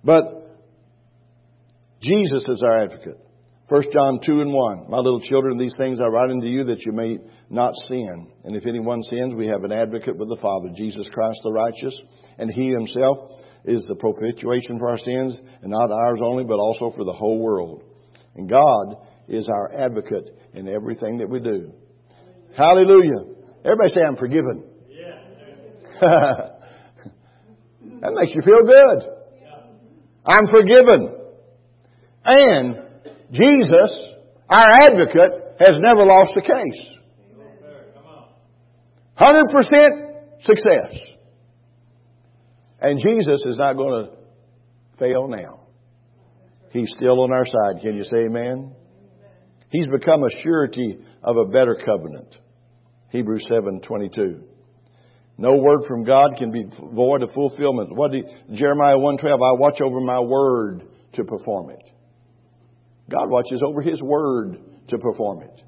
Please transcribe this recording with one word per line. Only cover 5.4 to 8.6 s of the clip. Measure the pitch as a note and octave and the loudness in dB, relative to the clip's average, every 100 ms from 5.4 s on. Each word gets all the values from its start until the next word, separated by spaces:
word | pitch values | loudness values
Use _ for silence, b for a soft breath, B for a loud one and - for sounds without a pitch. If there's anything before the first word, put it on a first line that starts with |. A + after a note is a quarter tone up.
| C3+ A#2+ | -2 -4
these | B2+ - | -8 -6
things | C3 B2 | -8 -4
I | A#2+ | -2
write | A2+ B2+ | -2 -2
unto | B2+ A#2 | -4 -6
you | C3 | -6
that | B2+ A2+ | -6 -6
you | A2+ | -8
may | G#2+ A2+ A2+ b b b | -8 -8 -10 b b b
not | A2+ B2 - - | -4 -4 -6 -10
sin. | B2+ G#2 E2+ E2+ _ | -10 -10 -14 -20 _
And | - | -14
if | G#2 | -10